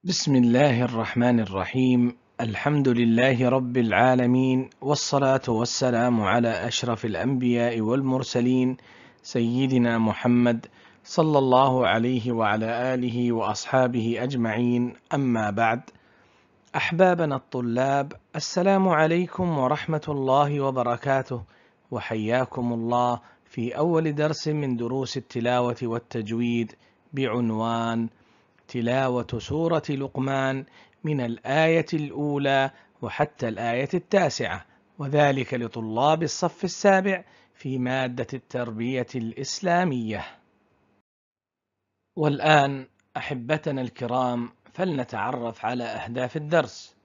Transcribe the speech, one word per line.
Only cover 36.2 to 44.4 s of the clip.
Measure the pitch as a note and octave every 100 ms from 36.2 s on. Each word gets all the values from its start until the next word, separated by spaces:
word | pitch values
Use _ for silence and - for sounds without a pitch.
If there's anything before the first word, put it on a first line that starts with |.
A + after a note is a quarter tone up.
الصف | D#3+ - F3 -
السابع | F#3 - G3+ F#3+ G3 F#3 - _ _
في | _ C#3 C3
مادة | B2 C3 B2+ B2 A#2
التربية | C3 _ B2+ A#2+ A2 A#2 C3 B2
الإسلامية. | C3 A2+ A2+ C3+ - F3+ F3 F3+ B2+ A2 G2+ - - _ _ _ _ _ _ _ _ _ _ _ _ _ _ _ _ _ -
والآن | D3+ C#3+ D#3 D3+ C#3 C#3 C3 _ _ -
أحبتنا | - C3+ A#2 D#3 D#3+ C3+
الكرام، | B2 - A#2+ B2 B2+ A#2+